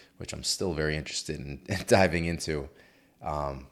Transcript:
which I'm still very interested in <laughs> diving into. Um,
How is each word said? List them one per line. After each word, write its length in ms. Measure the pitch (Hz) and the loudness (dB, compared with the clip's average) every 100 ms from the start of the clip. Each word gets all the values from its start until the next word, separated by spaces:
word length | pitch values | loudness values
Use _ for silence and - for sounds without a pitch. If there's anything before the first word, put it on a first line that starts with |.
| - - | -20 -14
which 160 | - | -10
I'm 100 | - | -6
still 320 | - - 101 | -4 -2 0
very 220 | 78 76 76 | 0 0 0
interested 420 | - - - 78 | -4 -6 -6 -6
in 220 | 71 71 - | -6 -10 -6
<laughs> 120 | 98 - | -4 6
diving 380 | 107 92 82 | 6 8 4
into. 440 | 85 82 - 76 71 - - - - _ | 0 -2 -2 -4 -4 -12 -20 -20 -20 _
Um, 460 | 78 76 71 67 67 | -6 -4 -4 -6 -12